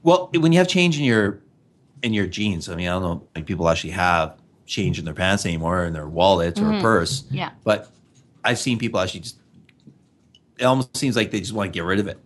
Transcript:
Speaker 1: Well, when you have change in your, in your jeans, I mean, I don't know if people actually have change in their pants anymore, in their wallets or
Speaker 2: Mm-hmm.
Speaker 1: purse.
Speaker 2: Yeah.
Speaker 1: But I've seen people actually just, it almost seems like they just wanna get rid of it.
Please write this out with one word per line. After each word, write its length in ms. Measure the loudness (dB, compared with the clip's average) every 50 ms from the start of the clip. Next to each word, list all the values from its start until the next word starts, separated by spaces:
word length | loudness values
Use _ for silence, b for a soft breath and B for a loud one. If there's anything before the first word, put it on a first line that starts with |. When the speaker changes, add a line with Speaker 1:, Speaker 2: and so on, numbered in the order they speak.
| 6
Speaker 1:
Well, 260 | 4 4 4 2 -2 0
when 180 | 2 4 6 6
you 60 | 6
have 80 | 4
change 300 | 4 4 4 4 4 4 2
in 40 | 2
your, 340 | 4 4 4 4 2 -2 -6 _ _ _ _ _ _ _ _ _ _ _ -6 -4
in 100 | -2 0
your 120 | 0 -2
jeans, 420 | -2 -4 -4 -2 -2 -2 -4 -6 -8
I 60 | -8
mean, 120 | -6 -4
I 40 | -2
don't 100 | -2 -2
know 260 | -2 -2 -4 -4 -8 _ _
if 100 | -12 -6
people 220 | -6 -4 0 2
actually 220 | 2 2 2 -2 -6
have 440 | -4 0 2 2 2 2 0 -2 -6 _ _ _ _ _ _
change 320 | -8 -6 -2 -2 -2 -2
in 60 | -4 -6
their 80 | -10 -6
pants 320 | -2 0 0 0 0 -2
anymore, 380 | -4 -4 -2 -2 -2 -2 -2 -2
in 80 | -4 -6
their 140 | -8 -8
wallets 520 | -8 -2 2 4 4 4 4 2 -2 0 -2
or 60 | -2
Speaker 2:
Mm-hmm. 160 | 0 0 0
Speaker 1:
purse. 420 | 2 2 2 2 2 0 -6 -8 -8 -8
Speaker 2:
Yeah. 180 | -6 -6 -6 -8 -10 -8 _
Speaker 1:
But 240 | -2 -2 -2 -4 -16 _ _ _ _ _ _ _ _ _ _ -2
I've 140 | -2 -2 -2
seen 180 | -2 -2 -2
people 220 | -2 -2 -2 -2 -2
actually 200 | -2 -2 -6 -10
just, 160 | -14 -14 -18 _ _ _ _ -20 _ _ _ _ _ -20 _ _ _ _ _ _ _ _ _ _ _ _ _
it 60 | 0 2
almost 320 | 2 2 2 0 -4 -6
seems 200 | -4 -2 0 0
like 140 | 0 0 0
they 80 | -2 -6
just 100 | -6 -4 -4
wanna 160 | -4 -4 -4
get 120 | -4 -6 -2
rid 160 | 0 0 0
of 80 | 0
it. 100 | -2 -6 -12 _